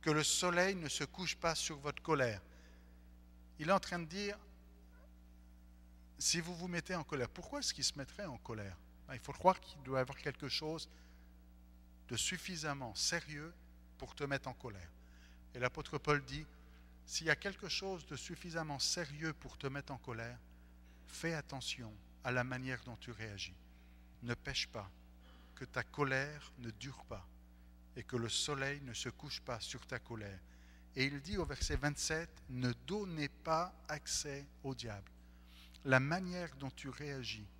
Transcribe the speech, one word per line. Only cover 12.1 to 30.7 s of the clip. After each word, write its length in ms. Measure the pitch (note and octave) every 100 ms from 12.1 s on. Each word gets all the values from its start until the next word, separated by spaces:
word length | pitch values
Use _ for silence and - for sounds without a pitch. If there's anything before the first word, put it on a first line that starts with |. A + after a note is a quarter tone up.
| A#2
suffisamment 760 | - F3+ - F3 D3+ C#3 B2
sérieux 580 | G2+ - F3 D3+ D3+ D#3 E3+ - - - -
pour 160 | C3
te 100 | -
mettre 240 | C#3+ C#3 -
en 60 |
colère. 360 | B2 B2+ G2 E2+ - - - - - -
Et 60 | B2
l'apôtre 400 | B2 - D3 D3+
Paul 260 | - D3
dit, « 220 | C3 C#3 D#3 - - - - - -
S'il 200 | - D#3+
y 40 |
a 60 | D3
quelque 320 | G3+ F#3 F#3
chose 380 | - F#3+ F#3 C#3
de 100 | C#3
suffisamment 640 | - E3+ F3 E3 D#3 C#3
sérieux 560 | - - D3+ D3 D#3+
pour 240 | D3+ - -
te 80 | C#3
mettre 260 | C#3 C3+
en 60 | C3
colère, 400 | - A2+ A2+ B2 - - - - - - -
fais 280 | - E3
attention 580 | D#3+ - C3+ - - A2+ G#2 - -
à 60 | B2+
la 140 | B2+
manière 380 | B2 B2+ C3 B2+
dont 120 | - A2+
tu 140 | -
réagis. 460 | A2 A2 G2+ - - - - - - - -
Ne 100 | A#2+
pêche 360 | A#2+ - C3+ -
pas, 220 | A#2 G2 - - - - - -
que 120 | - C3
ta 160 | -
colère 680 | A2+ - C#3+ C3 C#3+ D3+ - -
ne 120 | A#2+
dure 340 | G#2+ C3+ B2+
pas, 220 | - A2 - - - - - - -
et 80 | -
que 140 | - B2
le 140 | A2+
soleil 500 | - - C#3+ C3+ C#3+
ne 120 | C#3
se 160 | A2 B2+
couche 300 | - C#3+ -
pas 200 | - A#2+
sur 260 | - B2 -
ta 120 | B2
colère. » 420 | - A2+ G#2 F#2+ - - -